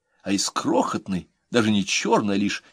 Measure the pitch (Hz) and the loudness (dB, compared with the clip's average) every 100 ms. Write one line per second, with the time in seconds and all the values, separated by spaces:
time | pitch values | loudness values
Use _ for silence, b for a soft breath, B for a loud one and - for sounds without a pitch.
0 | _ _ - 98 - - - - - - | _ _ -4 -4 -2 -4 0 0 0 -2
1 | - 92 - _ - 120 110 104 92 - | -4 -6 -6 _ -4 0 2 2 0 -2
2 | 202 220 107 101 101 - b | 2 2 2 0 0 -4 b